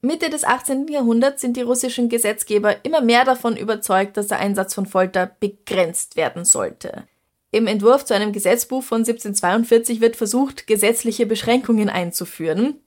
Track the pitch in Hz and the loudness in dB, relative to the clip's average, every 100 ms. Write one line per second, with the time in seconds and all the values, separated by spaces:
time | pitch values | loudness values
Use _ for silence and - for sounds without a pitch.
0 | 247 320 330 294 - 254 - 269 302 294 | -2 -2 -2 -2 -2 -2 -2 -4 -2 0
1 | 233 233 269 277 254 240 240 247 254 240 | 2 4 2 0 -4 -4 -2 -2 -2 -2
2 | 240 233 214 214 - 208 208 202 262 320 | 0 0 -2 -2 -2 0 2 0 0 0
3 | 233 240 262 254 240 220 214 214 - 190 | 4 4 4 2 0 -4 -4 -4 0 0
4 | 202 208 202 202 202 202 190 - 196 190 | 0 -4 -4 -2 -2 -2 -4 -4 -2 0
5 | 185 190 180 _ 208 202 - 190 170 170 | 0 0 -4 _ -6 -6 -4 0 0 -2
6 | - - 156 175 175 - 92 - - - | -6 -2 -2 -2 0 0 0 -6 -14 -14
7 | - _ _ _ _ 214 220 214 208 269 | -18 _ _ _ _ 0 0 2 4 4
8 | 269 202 214 208 190 240 - 254 262 226 | 2 0 0 -2 0 0 0 -6 -2 -2
9 | 226 233 214 202 175 208 233 226 226 226 | 0 -2 -4 -2 0 0 4 4 4 0
10 | 226 233 208 240 269 - - 214 208 233 | 0 0 -2 0 0 -4 -2 2 2 2
11 | 233 214 226 220 - 247 - 220 208 180 | -2 -2 -2 -2 0 0 2 2 2 -2
12 | 175 - 175 - 165 165 254 277 | -4 -6 -10 -6 -4 0 0 -2